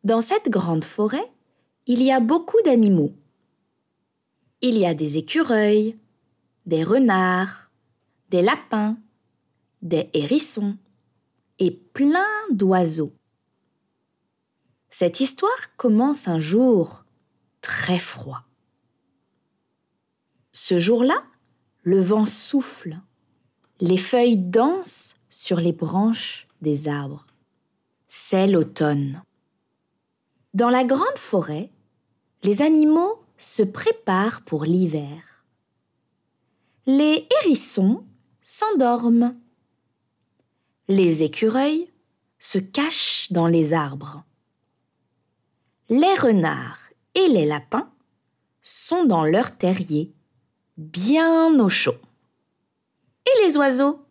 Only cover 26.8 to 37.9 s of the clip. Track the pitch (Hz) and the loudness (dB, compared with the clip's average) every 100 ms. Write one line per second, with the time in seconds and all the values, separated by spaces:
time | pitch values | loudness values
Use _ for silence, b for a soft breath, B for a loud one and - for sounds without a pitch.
26.8 | 151 143 139 147 _ _ _ _ _ _ | -4 -6 -8 -14 _ _ _ _ _ _
27.8 | _ _ _ - - 190 196 185 156 - | _ _ _ -10 -2 0 2 2 0 -2
28.8 | 151 147 139 139 _ _ _ _ _ _ | -2 0 -4 -8 _ _ _ _ _ _
29.8 | _ _ _ _ _ _ _ 196 240 254 | _ _ _ _ _ _ _ -2 2 2
30.8 | 254 269 440 - - 196 151 151 233 _ | 2 2 0 -4 -4 -4 -2 -8 -10 _
31.8 | _ _ _ _ _ _ 190 208 302 311 | _ _ _ _ _ _ -2 0 2 4
32.8 | 302 320 370 453 _ _ - - 202 - | 4 2 0 -6 _ _ -10 -2 -2 -2
33.8 | - 453 - 185 214 - - 151 156 180 | -4 -4 -2 0 0 -4 -8 -6 0 0
34.8 | 180 151 143 156 - _ _ _ _ _ | 0 -2 -8 -16 -20 _ _ _ _ _
35.8 | _ _ _ _ _ _ _ _ _ _ | _ _ _ _ _ _ _ _ _ _
36.8 | - 269 302 311 - 587 415 240 - - | 0 2 4 0 0 0 2 0 -2 0
37.8 | 190 | 0